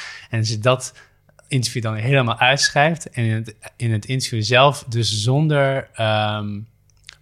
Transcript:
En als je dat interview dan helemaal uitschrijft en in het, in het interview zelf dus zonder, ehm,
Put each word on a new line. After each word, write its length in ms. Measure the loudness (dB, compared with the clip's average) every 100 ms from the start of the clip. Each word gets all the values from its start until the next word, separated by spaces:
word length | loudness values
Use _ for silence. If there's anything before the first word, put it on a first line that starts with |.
| -18 -18 -6
En 100 | -2
als 100 | -2
je 100 | 0
dat 340 | 0 0 -2 -16 -20 _ _ _ -4
interview 340 | -2 -2 -4
dan 140 | -6 -4
helemaal 420 | 2 2 2 2
uitschrijft 720 | 2 2 2 2 2 2 -6
en 140 | -2
in 100 | -2
het, 220 | -2 -6 -14 -20 -6
in 160 | -2
het 140 | -2 -2
interview 380 | -4 -2 -2
zelf 420 | 2 6 6 4 -4
dus 320 | -2 -2 -2
zonder, 640 | 0 2 2 2 2 0 -6
ehm, 680 | -4 0 0 0 -4 -6 -10 -12 _ _ _ _ -20